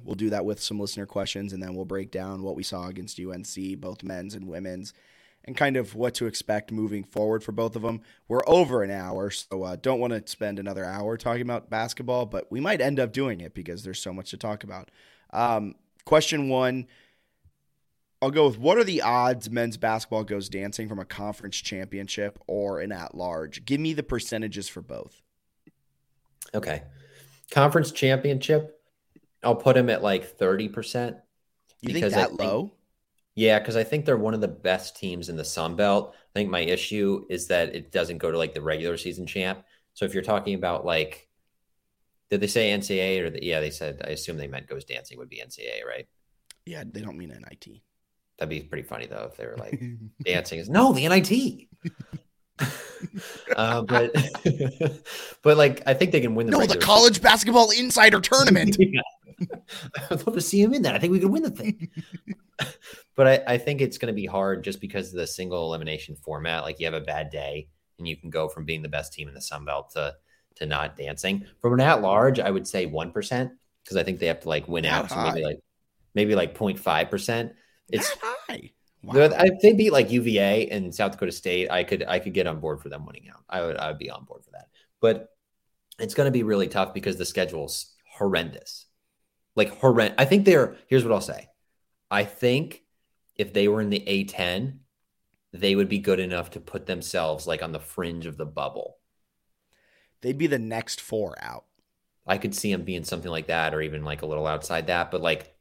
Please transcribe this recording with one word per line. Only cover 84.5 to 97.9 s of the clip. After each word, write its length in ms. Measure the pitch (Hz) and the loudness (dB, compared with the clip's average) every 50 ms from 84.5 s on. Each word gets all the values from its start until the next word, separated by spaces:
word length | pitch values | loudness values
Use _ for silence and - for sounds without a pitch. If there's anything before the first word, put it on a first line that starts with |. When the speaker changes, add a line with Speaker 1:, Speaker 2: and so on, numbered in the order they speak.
| - | -20
Speaker 2:
that. 160 | - - _ _ _ _ _ _ _ | -20 -20 _ _ _ _ _ _ _
But 360 | - 113 110 - - - _ _ _ _ _ _ _ _ _ _ _ _ - - | 4 4 4 2 -2 -12 _ _ _ _ _ _ _ _ _ _ _ _ -10 -8
it's 140 | - - - | -8 -4 0
gonna 180 | - 143 139 123 | 2 2 4 2
be 100 | 123 113 | 2 2
really 260 | 107 107 101 95 82 | 2 2 2 2 2
tough 240 | - 101 92 - - | 0 -2 -2 -2 -4
because 220 | 98 95 104 90 | -4 -4 -4 -4
the 80 | 87 90 | -2 -4
schedule's 680 | - - 101 92 82 85 80 71 71 - - - - _ _ _ | -4 -2 -2 -2 -2 -2 -6 -8 -6 -8 -8 -10 -12 _ _ _
horrendous. 800 | _ - - 104 101 92 85 87 80 65 - - - - - - _ _ _ _ _ _ _ _ _ _ _ _ _ _ | _ -6 -2 0 2 2 0 0 -2 -6 -14 -16 -16 -18 -18 -20 _ _ _ _ _ _ _ _ _ _ _ _ _ _
Like, 240 | 110 104 101 - - | 2 2 2 2 4
horren-, 340 | - 131 120 117 107 104 - - | 4 6 6 6 4 4 4 4
I 60 | 135 | 4
think 200 | 135 190 202 196 | 6 6 6 8
they're, 320 | 202 180 151 123 107 - - - | 8 8 8 6 4 0 -8 -2
here's 180 | _ 131 131 117 | _ 2 4 4
what 80 | 117 110 | 4 2
I'll 80 | 98 | 0
say. 280 | - - 65 - - - _ _ _ _ _ _ _ _ _ _ _ _ | 0 -4 -8 -10 -14 -18 _ _ _ _ _ _ _ _ _ _ _ _
I 140 | - 101 101 | 0 0 0
think 580 | 101 - - - 123 123 143 156 147 - - _ _ _ _ _ _ _ _ _ _ _ | -2 -2 0 2 2 2 2 0 -4 -10 -18 _ _ _ _ _ _ _ _ _ _ _
if 160 | - 104 92 - | -6 -6 0 2
they 160 | 104 101 104 | 4 4 4
were 120 | 104 110 | 4 4
in 100 | 107 104 | 2 0
the 160 | 101 101 - 98 | 0 -2 0 0
A 160 | 101 98 98 | 0 0 0
ten, 560 | 98 - - 90 87 90 95 123 135 135 - _ _ _ _ _ _ _ _ _ _ _ _ _ _ - | -2 -4 -2 -2 -2 0 -2 -4 -4 -8 -10 _ _ _ _ _ _ _ _ _ _ _ _ _ _ -6
they 240 | 85 95 98 98 | -2 2 2 4
would 120 | 98 101 98 | 4 4 2
be 120 | 107 101 | 0 0
good 180 | 101 101 95 92 | 2 2 2 2
enough 320 | 92 90 90 87 85 85 | 0 -2 -4 -4 -6 -6
to 100 | - - | -10 -14
put 260 | - - - 98 - | -14 -10 -12 -10 -8
themselves, 600 | - 92 85 80 - - 90 82 78 78 76 - | -6 -8 -6 -6 -4 -4 -2 -2 -2 -2 -4 -4
like, 160 | 85 80 78 82 | -4 -4 -4 -4
on 80 | 82 | -8
the 80 | 80 73 | -8 -10
fringe 480 | - - | -12 -12